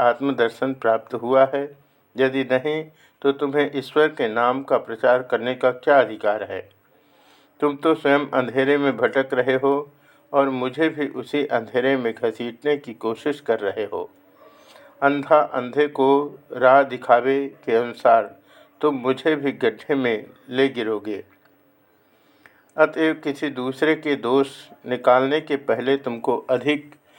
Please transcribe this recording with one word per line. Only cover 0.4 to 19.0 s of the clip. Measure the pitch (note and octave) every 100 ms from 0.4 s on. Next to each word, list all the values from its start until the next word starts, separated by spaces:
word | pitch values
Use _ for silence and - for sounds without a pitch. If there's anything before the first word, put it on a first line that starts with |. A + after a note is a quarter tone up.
| A#2 - C3+
प्राप्त | C3 A2+ A2+ -
हुआ | B2 A#2+ C3 C3+
है? | C#3 C#3+ - _ _ _ A#2+
यदि | C3 C3+
नहीं, | B2+ B2+ D3 D#3 D#3 _ _ _
तो | C#3
तुम्हें | C#3 D3 C#3+ C#3+
ईश्वर | C#3+ C3 D3+ D#3
के | D3+ A#2
नाम | A2 A#2+ C3
का | C#3 B2
प्रचार | - A2+ B2+ B2+
करने | B2 A2+ A#2+ B2
का | B2+
क्या | B2+ - C#3+
अधिकार | A2 A2 G#2 G#2+
है? | G2 F#2+ - _ _ _ _ _ _ _ _ _
तुम | D3 C#3
तो | E3
स्वयं | D#3 D3 C#3+ C#3+
अंधेरे | C3+ A#2+ B2 C3+ C#3+
में | C#3+ A2+
भटक | A#2+ C#3 C3
रहे | B2+ B2 C3
हो | C#3 C#3 D3 _ _ _ _
और | C#3+ C3+
मुझे | C3 B2+ B2+ D#3+
भी | D3 C#3+
उसी | B2+ A#2 D3 C#3
अंधेरे | B2 A2 B2 C3 C3+
में | A#2
घसीटने | A2+ A#2 A2 A#2+ A#2 D3 D3
की | B2+ G#2+
कोशिश | A2 A2+ D3 C#3+
कर | - A2+
रहे | G2 G2+
हो। | G2+ F2 F2+ _ _ _ - _ _ - - _
अंधा | C#3 C#3+ C3+ D3+ -
अंधे | C3+ B2 C3+ D3
को | D3 C3+ C#3 C#3+ - _
राह | B2+ B2+ C#3
दिखावे | C3+ B2 - A#2+ B2+ C#3 C#3 -
के | -
अनुसार | A2+ A#2+ A2+ B2 A2+ G#2 - _ - _ _
तुम | D3+
मुझे | C3+